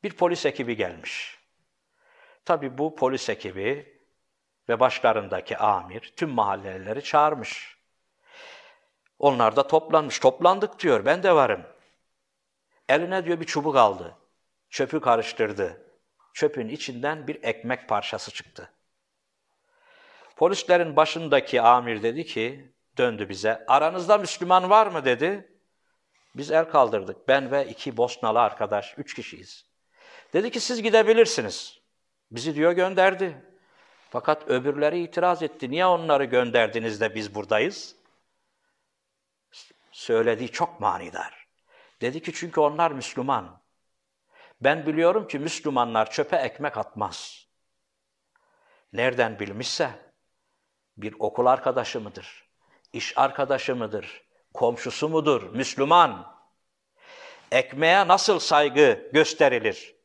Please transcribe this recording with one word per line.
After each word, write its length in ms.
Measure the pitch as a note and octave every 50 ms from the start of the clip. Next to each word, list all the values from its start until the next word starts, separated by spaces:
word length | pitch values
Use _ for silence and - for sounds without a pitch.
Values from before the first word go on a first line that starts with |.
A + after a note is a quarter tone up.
| -
Bir 140 | G3+ E3+ -
polis 280 | F3+ F3 F3 E3+ -
ekibi 300 | D3 C3 - C3 A#2 A#2+
gelmiş. 640 | G#2 G#2 F2+ E2+ D#2+ D#2 - - - - - - _ _ _ _ _ _ _ _ _ _ _ _ _ _ _ _ _ _ _ _ _ _
Tabii 320 | - F3 D#3+ C#3+ C3+ B2 B2+
bu 180 | D3 D#3+ D#3
polis 340 | D3+ - C3 C3 C3 - -
ekibi 720 | A2 - - G#2 F#2 F#2+ G2 A2 C3+ C#3+ D3 _ _ _ _ _ _ _ _ _ _ _ _ _ _ _ _ -
ve 100 | A#2 A2
başlarındaki 800 | B2+ B2+ - - - B2 A2 A2 G2+ F#2+ F#2+ F#2 - - A2 -
amir 560 | G#2 G#2+ G#2 F#2+ F2 F2+ F#2 A2+ - - _
tüm 140 | - F3 D#3+
mahalleleri 760 | C3+ A#2 G#2+ G2+ G2 G2+ G2 G2 F#2+ F#2+ F#2+ G2 A2 C3 D3
çağırmış. 760 | - - D3+ D3+ D3+ D3+ C3+ A2 - - - - - - _ _ _ _ _ _ _ _ _ _ _ _ - - - - - - - _ _ _ _ _ _ _ _ _ _
Onlar 360 | - C#3+ C3+ A#2+ A#2+ A2 A2
da 120 | C3+ C#3 -
toplanmış. 520 | - D#3+ D#3+ D#3+ D#3+ D#3+ D3+ C#3 A2+ -
Toplandık 600 | - C3 B2+ - D#3 F3 F#3+ G3+ G3 G#3 - -
diyor, 260 | - F3 C3+ A2 G2
ben 180 | A#2+ D3+ F3+ F#3
de 120 | G3 F3
varım. 300 | D#3 C#3 A#2+ G#2 F2+ E2+ - - _ _ _ _ _ _ _ _ _ _ _ _ _ _ _ _ _ _ _ _ _ _ _
Eline 360 | C3 D3 E3+ F3 F#3 F#3+ F3
diyor 140 | E3 F3 E3
bir 60 | E3
çubuk 300 | - - D#3 C#3+ D#3 C#3+
aldı. 400 | C3+ A#2 G#2+ G2 F#2 F2+ E2+ - _ _ _ _ _ _ _ _ _ _ _
Çöpü 320 | - - C#3 B2+ - D#3
karıştırdı. 840 | - C3 A#2 A#2 A2 - - - A#2 G#2 G#2 G2 G2 F2 E2+ - - _ _ _ _ _ _ _ _ _ _
Çöpün 340 | - - D3+ D3 C3+ A#2 A2
içinden 600 | A#2+ D3+ - - C3 A#2+ B2 D3 D#3 D#3 D3 B2
bir 160 | D3+ - -
ekmek 460 | A#2 A2+ - - A#2 B2+ B2+ - -
parçası 420 | - G2+ G2+ - - G#2+ - -
çıktı. 400 | - - - _ _ - - - _ _ _ _ _ _ _ _ _ _ _ _ _ _ _ _ _ _ _ _ _ _ _ _ _ _ _ _ _ _ - - _
Polislerin 600 | - D#3 F3 G3 F#3+ - - F3+ F3 F3 D#3+ D3
başındaki 680 | D3 D#3 D#3 - E3+ E3 D#3 C#3 C#3 B2+ - - B2
amir 420 | A#2 A2+ A#2+ B2 B2 A#2+ A#2 G#2+ G#2
dedi 220 | A#2 A#2 D3 E3
ki, 480 | - - A#2 A2 A#2+ C3+ C#3 C#3 _ _ _ _ _ _ -
döndü 320 | B2+ B2 A2+ G#2 G#2+ F#2
bize, 360 | G2 F#2+ G2 G#2+ A2 - - -
"Aranızda 500 | B2 C#3 D3+ D#3+ F3 F#3 F3 E3 G#3+ G#3
Müslüman 520 | G3+ E3+ - - F3+ F3 F#3 F#3 F3+ F#3
var 180 | G3+ A3 A3 G#3
mı?" 180 | F3+ D#3+ C#3
dedi. 540 | C3 B2 A#2 C#3+ E3+ G3+ G3+ F#3+ _ _ _ _ _ _ _ _ _ _ _ _ _ _ _ _ _ _
Biz 160 | - C#3 D3
el 140 | D#3 D#3+ E3
kaldırdık. 640 | E3 - D3+ C3 A2+ G#2+ G#2+ F#2+ F#2+ G2 - _ -
Ben 240 | C3 C3+ C3+ B2+
ve 160 | C3 C#3+ C#3 B2+
iki 300 | A#2 - - C#3 A#2 A2+
Bosnalı 440 | A#2+ B2 - - - A2+ A2 A#2
arkadaş, 520 | A#2+ G#2+ - - A2 G2+ G#2+ G#2 G2 - - -
üç 160 | C#3 - -
kişiyiz. 520 | - A#2 - - D#2+ G2 - - - _ _ _ _ _ _ _ _ _ - - - - _ _
Dedi 180 | D#3+ G3+ A#3+
ki, 80 | A3+ A#3+
"Siz 220 | G#3+ - B3 A#3
gidebilirsiniz." 1000 | G#3+ A3+ G#3 A3 A3 G#3 A3+ A3+ A3+ - - - A#2+ G#2 F2+ - - - - _ _ _ _ _ _ _ _ _ _ _
Bizi 240 | A2+ A#2 A#2 D#3 D#3
diyor 160 | D3 D#3 E3+
gönderdi. 720 | F3 F3 F#3 F#3 F#3+ F3+ F#3 F#3+ F#3+ F3+ F#3+ F3+ D#3 C3 - _ _ _ _ _ _ _ _ _ _ _ _ _
Fakat 380 | - B2 - - D#3 D3+ - -
öbürleri 520 | B2+ B2+ B2+ C#3+ C#3+ C#3+ D3 D3+ D#3+ F3
itiraz 440 | E3+ E3 - - E3+ F3+ F3 E3 D#3+
etti. 280 | D3 - - - -
"Niye 140 | C3 D#3+ F3+
onları 400 | F#3 F3+ E3+ E3 D#3+ D3 C#3 C#3
gönderdiniz 760 | B2 A#2+ B2+ B2 A#2+ A2+ B2 A2+ G#2+ A2 A#2 A2+ A2+ G#2+ G#2
de 140 | A2 A2 G#2+
biz 200 | A2 G#2+ G#2 G2
buradayız?" 600 | G#2 G2+ G2 A2 G#2+ A#2+ E3+ G#3 - - - - _ _ _ _ _ _ _ _ _ _ _ _ _ _ _ _ _ _ _ _ _ _ _ _ _ _ _ _ _ _ _ _ - - _ _ _ _ _
Söylediği 600 | _ - - - A#2+ A2 A2+ A#2 A2+ A2 B2 A#2
çok 280 | - - E3+ - - -
manidar. 680 | G#2+ G#2 F2 F2+ F#2 E2+ E2+ - - - - - - _ _ _ _ _ _ _ _ _ _ _
Dedi 200 | A#2 A#2+ C3 E3
ki, 120 | D#3+ - D#3+
"Çünkü 260 | - - F3 - E3
onlar 320 | D3+ D3 D3 D#3 E3+ E3
Müslüman. 680 | D3 C3+ A#2+ - - - B2+ C3+ C#3 A#2 F#2+ F2+ F2 _ _ _ _ _ _ _ _ _ _ _ _ _ _ _ _ _ - - _ _
Ben 240 | A#2 C3 D3 E3 D3+
biliyorum 420 | D3+ D3+ D3+ E3 E3+ F#3 A3 G3+ -
ki 120 | - C#3+
Müslümanlar 720 | C#3+ D#3+ - - - D3+ C#3 B2+ A#2+ A#2+ A2+ A2 A2 G#2+
çöpe 240 | - - D3 - -
ekmek 420 | E3 C3+ B2 - - C#3+ D3 - A2
atmaz." 680 | G#2 - _ A2 G#2+ F#2+ - - - - - - _ _ _ _ _ _ _ _ _ _ _ _ _ _ _ _ _ _ _ _ _ _ _ _ _ _ _ _ _ _ -
Nereden 460 | A#2 A#2+ C3 B2 B2 B2 A2+ A2 G2
bilmişse, 500 | G#2 G2+ G2 G#2+ A#2+ - - - E3+ C3 A2+ - _ _ _ _ _ _ _ _ _ _ _ _ _ _ _ _ _ _ _ -
bir 180 | - G#2+ G#2 -
okul 260 | A2 G#2+ - - A#2+
arkadaşı 560 | B2+ C3 C3 - C#3 B2+ B2+ A#2 - - B2
mıdır, 480 | A2 G2+ - - - - - - _ _ _ _ _ _ _ _ _ _ _
iş 240 | A#2 - - - -
arkadaşı 580 | C3 C3+ C3+ - C#3+ C3+ C#3 C3 - - C3
mıdır, 480 | B2 A#2 G#2+ G#2 G#2+ F#2+ - - - _ _ _ _ _ _ _
komşusu 560 | - B2+ A#2 A#2+ A#2 - B2+ - - - D#3
mudur, 340 | D#3+ D#3+ D3+ D3+ C#3+ A#2 G2
Müslüman? 920 | F#2 - A#2 C3 - - - C3+ C#3 D#3+ F#3+ A#3 C#3+ A2 F2+ D#2+ - - _ _ _ _ _ _ _ _ _ _ _ _ _ _ - - - - - - - _ _
Ekmeğe 560 | - B2+ C3 - - C3+ D#3 D#3+ F3 G3 G3 E3+
nasıl 320 | F3+ G3 - - G#3 E3+
saygı 720 | - - E3 D3 D3+ C#3+ B2+ C#3 D3+ C3+ A2 - - - -
gösterilir? 840 | D3 D#3 D3 - - D#3 C#3 B2 A#2+ G#2+ A2 F#2+ - - - _ _ _